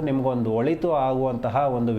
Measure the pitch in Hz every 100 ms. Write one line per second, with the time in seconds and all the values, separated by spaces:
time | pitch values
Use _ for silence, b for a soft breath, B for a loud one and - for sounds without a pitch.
0 | 151 135 131 123 113 110 135 165 175 151
1 | 131 131 131 120 120 120 143 123 117